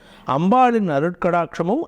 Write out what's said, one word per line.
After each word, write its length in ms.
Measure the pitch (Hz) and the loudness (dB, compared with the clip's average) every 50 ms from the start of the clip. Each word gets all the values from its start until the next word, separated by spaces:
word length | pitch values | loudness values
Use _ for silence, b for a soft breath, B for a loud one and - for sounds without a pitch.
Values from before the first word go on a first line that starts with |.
| B B B B B B | B B B B B B
அம்பாளின் 600 | 123 143 165 190 226 254 262 247 233 226 208 180 | -2 0 2 2 4 4 4 4 2 0 0 0
அருட்கடாட்சமும், 920 | 147 139 147 175 180 - - 180 170 175 170 - - - 165 170 214 302 339 | 0 0 0 -2 -2 -4 -4 -2 0 0 -2 -4 -4 -6 -4 -2 -2 -4 -4